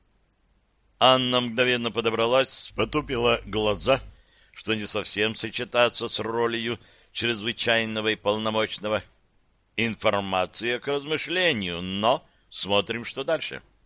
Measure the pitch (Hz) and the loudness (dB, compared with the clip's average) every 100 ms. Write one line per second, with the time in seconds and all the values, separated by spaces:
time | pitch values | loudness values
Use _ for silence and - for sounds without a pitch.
0 | _ _ _ _ _ _ _ _ _ - | _ _ _ _ _ _ _ _ _ 4
1 | 123 131 127 123 123 113 127 123 117 107 | 6 6 4 0 0 2 2 2 -2 -2
2 | 113 110 113 127 131 - - - 113 151 | 0 2 4 4 2 -2 -6 -4 -2 -2
3 | 139 127 120 117 - 104 107 101 92 131 | -2 0 2 0 -2 -2 0 0 2 2
4 | - - _ _ _ - - 110 101 110 | 0 -20 _ _ _ -10 -4 -2 -2 -4
5 | 92 98 110 113 117 101 117 120 120 - | -2 0 0 -2 -6 -6 -2 2 2 2
6 | 117 - 110 113 117 117 113 113 - - | -6 -4 -4 -2 0 -2 -4 -6 -10 -20
7 | _ - 120 113 110 113 - 113 113 110 | _ -4 -2 -2 -4 -2 2 2 0 -2
8 | 107 104 104 107 110 110 110 - 104 107 | -2 0 0 0 0 0 -2 -4 -2 -2
9 | - _ _ _ _ _ _ - 113 104 | -4 _ _ _ _ _ _ -4 -4 0
10 | 113 104 98 95 90 - 117 120 - 143 | 2 2 2 0 0 -2 -4 -2 -2 -4
11 | 143 156 - 175 180 123 92 87 92 95 | -4 -6 -4 0 0 0 -2 -4 -4 0
12 | 110 143 - _ _ - - 101 139 117 | 2 2 -2 _ _ -10 0 2 2 -2
13 | 117 - 139 156 - 135 - _ | -8 -6 -2 -2 -4 -12 -16 _